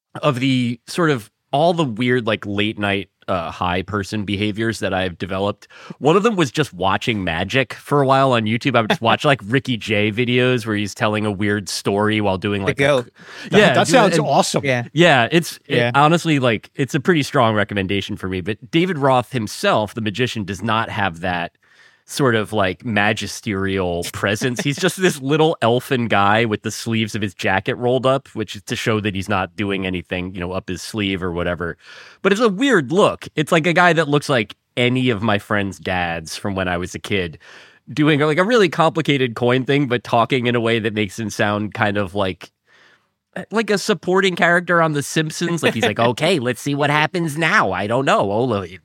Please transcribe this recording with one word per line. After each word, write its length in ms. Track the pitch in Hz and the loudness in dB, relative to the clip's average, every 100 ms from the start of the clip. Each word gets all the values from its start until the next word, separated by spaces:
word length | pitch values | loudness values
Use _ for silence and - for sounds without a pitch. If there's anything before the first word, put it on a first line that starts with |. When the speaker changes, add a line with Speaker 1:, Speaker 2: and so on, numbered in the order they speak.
| _ - | _ -4
Speaker 1:
of 160 | 151 120 | -2 0
the 420 | 135 127 120 120 - | 2 2 0 -4 -8
sort 240 | - 160 | -2 0
of 180 | 127 - _ _ | 0 -4 _ _
all 220 | 139 170 | 0 2
the 100 | 170 | 2
weird, 440 | 139 107 123 127 113 | -2 0 0 0 0
like, 180 | 104 104 | -2 -2
late 320 | 101 107 107 | -2 -2 -2
night 320 | 101 98 87 _ - | -2 -2 -6 _ -4
uh, 200 | 92 80 | -4 -4
high 300 | - 90 90 | -4 -2 -2
person 460 | 92 104 92 110 98 | -2 -6 -4 -6 -4
behaviors 540 | 98 107 101 113 104 | -2 -2 -2 -4 -2
that 120 | 98 | -2
I've 240 | 95 92 85 | -2 -4 -6
developed. 520 | 95 98 101 - - - - - | -6 -2 -2 -4 -12 -20 -20 -2
One 160 | 139 196 | 2 4
of 60 | |
them 120 | 233 185 | 4 2
was 140 | 139 | 0
just 240 | - 143 | -2 -4
watching 500 | 87 95 101 - 104 | -2 0 0 0 -2
magic 480 | 90 82 98 135 127 | -2 -2 -2 -2 -2
for 300 | - - 147 | -6 -2 2
a 40 | 131 | 4
while 260 | 135 135 | 4 4
on 120 | 117 | 2
YouTube. 320 | 107 113 139 120 | 0 -2 0 2
I 60 | |
would 80 | 110 | 2
just 100 | 202 | 0
watch, 240 | 113 107 | 0 0
like, 160 | 151 131 | 2 0
Speaker 2:
<laughs> 40 | 98 | 0
Speaker 1:
Ricky 320 | 131 - 113 | -2 -2 -6
Jay 340 | - 104 107 | -2 0 0
videos 540 | 107 120 123 127 123 110 | 0 0 2 2 0 -2
where 100 | 104 | -2
he's 180 | 101 | -4
telling 300 | - 110 107 | -2 0 0
a 80 | 107 | -2
weird 380 | 95 104 104 87 | -2 0 -2 -4
story 500 | - - 101 107 107 | -6 -2 0 2 2
while 160 | 101 95 | 0 0
doing, 240 | 107 101 | -2 -2
Speaker 2:
The 40 | 95 | -2
Speaker 1:
like, 140 | - | 0
a 20 | |
Speaker 2:
goat. 220 | 139 131 - | 2 2 -2
Speaker 1:
c-, 40 | - - - - | -14 -20 -16 0
yeah, 60 | 196 | 4
Speaker 3:
That, 160 | 185 131 | 6 4
that 100 | - | 4
Speaker 1:
dude, 60 | |
Speaker 3:
sounds 260 | 240 196 165 | 4 4 2
Speaker 1:
and 80 | 139 | 2
Speaker 3:
awesome. 380 | 156 - - | 2 2 0
Speaker 2:
Yeah. 240 | 139 123 117 | 0 -2 0
Speaker 1:
Yeah, 360 | 147 175 131 117 | 4 6 6 4
it's, 240 | 170 - - - | 2 0 -8 -2
it, 100 | 143 | 0
Speaker 2:
Yeah. 140 | 120 | 2
Speaker 1:
honestly, 460 | 135 151 170 165 143 | 4 4 4 2 2
like, 300 | 123 107 - | 2 0 -4
it's 200 | - 131 | -4 -2
a 60 | 151 | 0
pretty 220 | - 160 | 2 2
strong 320 | - 139 113 | 2 2 4
recommendation 640 | 107 98 101 95 98 - 101 | 2 0 -2 0 -2 -4 -6
for 120 | 95 | -6
me. 140 | 92 | -4
But 280 | 87 104 110 | -6 -8 -2
David 280 | 165 185 151 | 0 0 0
Roth 340 | 135 127 - | 2 2 0
himself, 640 | 127 104 - 202 131 104 | -4 -6 -4 0 0 0
the 80 | - | -4
magician, 420 | 107 92 123 117 | -4 -2 -4 -4
does 180 | 92 90 | -8 -6
not 280 | 113 110 110 | -2 -2 -2
have 300 | 110 95 82 | -2 -2 -2
that 320 | 92 87 85 _ _ _ _ _ - | -4 -4 -6 _ _ _ _ _ -10
sort 280 | - 131 | 0 2
of, 180 | 113 98 | 2 0
like, 320 | 107 95 92 | 0 0 -2
magisterial 1160 | 120 104 104 110 101 - 110 95 98 95 90 85 87 | -4 0 0 0 -6 -8 -6 -4 -2 -2 -2 -4 -6
presence. 460 | - 107 110 127 120 | -4 -2 -2 -4 -4
He's 140 | 143 135 | -4 -2
just 240 | 180 - | -2 0
this 220 | 180 143 | -2 0
little 340 | 135 156 160 - | 0 2 2 2
elfin 460 | 117 123 - 127 113 | 2 2 0 -2 0
guy 360 | 101 101 110 | 2 4 4
with 180 | 113 104 | 2 -2
the 100 | 110 | -6
sleeves 420 | - 117 110 110 | -8 -2 -2 -2
of 80 | 110 | -4
his 120 | 101 | -6
jacket 400 | - 101 95 131 | -4 0 0 0
rolled 300 | 104 123 127 | -2 0 0
up, 220 | 131 135 - | 0 -2 -4
which 220 | 110 104 101 | -10 -10 -10
is 60 | |
to 120 | - | -10
show 240 | 120 123 107 | -4 -2 -2
that 160 | 104 | -2
he's 140 | 95 95 | -4 -2
not 260 | 98 92 | -2 -2
doing 320 | 85 101 98 92 | -4 -4 -2 -2
anything, 480 | 90 - 90 92 | -4 -6 -6 -6
you 60 | 95 | -6
know, 100 | 87 | -6
up 180 | 92 - | -6 -6
his 140 | 87 | -8
sleeve 400 | - 110 98 95 | -8 -2 -2 -2
or 80 | 90 | -4
whatever. 460 | 85 87 85 85 - - - - - | -4 -4 -4 -6 -10 -16 -20 -20 -4
But 100 | - | 0
it's 80 | 208 | 2
a 80 | 233 | 0
weird 420 | 185 277 190 123 | 2 2 2 2
look. 380 | 185 151 85 - - | 2 2 0 -8 -4
It's 160 | 151 | 0
like 120 | 170 | 0
a 80 | 170 | 2
guy 200 | 175 175 | 4 4
that 160 | 160 143 | 4 2
looks 200 | 143 - | 0 2
like 280 | 127 107 - _ - | 0 -2 -8 _ -2
any 340 | 123 127 127 | 0 2 0
of 120 | 101 | 0
my 160 | 110 101 | 0 0
friends' 400 | - 104 98 90 | 0 -2 -2 -6
dads 580 | 95 90 87 82 78 - | -4 -2 -2 -4 -8 -8
from 200 | 104 95 | -6 -2
when 100 | 90 | -2
I 120 | 87 | -2
was 180 | 90 - | -4 -8
a 20 | |
kid, 400 | - 101 87 - - - - _ - | -4 -2 -4 -8 -20 -20 -20 _ -8
doing, 260 | 131 151 143 | 0 2 4
like, 200 | 156 151 | 2 2
a 60 | |
really 240 | 196 240 175 | 2 4 2
complicated 680 | - 160 160 151 139 127 113 | 2 0 2 0 0 0 0
coin 280 | 120 131 | 2 2
thing, 220 | 131 143 135 | 2 0 0
but 160 | 120 | -2
talking 460 | - 120 113 131 120 | 0 0 2 0 0
in 80 | 120 | 0
a 40 | |
way 200 | 113 117 | 2 0
that 140 | 107 | 0
makes 220 | 107 101 - | -2 -4 -4
him 140 | 107 | -6
sound 440 | - 104 104 104 | -2 0 0 -2
kind 220 | - 104 101 | -2 0 0
of 200 | 95 101 | -2 -2
like, 340 | 95 85 - _ _ _ _ _ _ _ _ - - | -2 -4 -12 _ _ _ _ _ _ _ _ -16 -4
like 180 | 214 214 | -2 0
a 80 | 202 | 0
supporting 560 | - 185 180 185 190 | 0 -2 0 0 0
character 480 | 175 170 175 175 170 | 2 2 2 2 2
on 100 | 160 | 2
The 120 | 147 | 0
Simpsons. 580 | - 175 156 - 170 165 | -2 -2 -2 -2 -4 0
Like, 120 | 240 | 0
he's 100 | 120 | 2
like, 160 | 110 104 | 0 2
Speaker 2:
<laughs> 0 | |
Speaker 1:
"Okay, 400 | 117 120 160 165 | 2 2 0 0
let's 200 | 120 120 | 0 -2
see 140 | 143 | -2
what 160 | 143 143 | 0 2
happens 480 | 151 156 180 165 147 | 2 2 0 -4 -2
now. 320 | 160 208 107 | 0 2 2
I 160 | 92 104 | 0 0
don't 180 | 123 | 0
know. 280 | 143 214 101 | 2 2 2
Oh, 120 | 107 | 0
look, 240 | 131 101 87 92 | 0 0 -4 -10